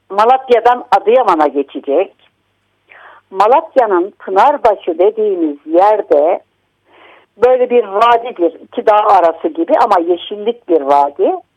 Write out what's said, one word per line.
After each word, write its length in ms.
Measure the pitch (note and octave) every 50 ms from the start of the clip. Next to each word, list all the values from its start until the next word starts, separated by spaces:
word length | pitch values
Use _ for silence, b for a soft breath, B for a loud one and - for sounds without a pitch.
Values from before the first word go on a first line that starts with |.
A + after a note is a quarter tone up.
| _ -
Malatya'dan 760 | F#3+ G3+ A3 A#3+ C4 C4 - - A#3+ A3+ A3+ A#3+ B3 B3 - -
Adıyaman'a 560 | - G3+ - G3+ A#3 B3+ - G3+ F3 D#3 D3+ C#3+
geçecek. 680 | B2+ C#3+ C#3 - - C#3+ - C#3+ C#3 D#3+ G3 G3 _ _ _ _ _ _ _ _ _ _ _ _ _ _ _ B B B B B B B B _
Malatya'nın 840 | F#3+ F#3 G3+ A3 C4 D#4+ D#4+ - _ C4 A#3 G#3+ F#3+ F3 F3 G3+ - _
Pınarbaşı 800 | - - F#3+ G3 A3+ C#4 D4 C4+ - A3+ G3 - - F#3+ E3 D#3+
dediğimiz 580 | F3+ G#3+ A4 A3 - G#3 F#3+ F3 E3 D3+ C#3+ C#3+ _
yerde 760 | D#3 D#3+ F3 F#3+ G#3+ G#3+ G3 G3+ - D#3+ D3 D3 E3 G3 - - _ _ _ _ _ _ _ b b b b b b b b b b _ G3+ G#3+
böyle 240 | B3+ B3+ B3+ B3 -
bir 140 | A#3+ A#3+ G#3+
vadidir. 760 | F#3+ F#3+ G#3 A3+ A#3+ A#3+ A#3 A#3 B3+ A3+ - E3+ D#3+ - -
İki 240 | - - - B3+ G#3
dağ 100 | A3 G#3
arası 520 | G#3 G#3+ G#3+ G3+ F#3 E3+ E3 E3 E3 - E3+
gibi 260 | D3 E3 E3 E3+ D4+ - -
ama 160 | - G3+ F3+
yeşillik 680 | E3 F3 F3 E3+ - - G#3 G#3 - A3+ - - _ -
bir 120 | E3+ D3+
vadi. 500 | C#3 C3+ C#3+ C#3+ C#3+ D3 - - G3 D4 F#4 F4 - _ _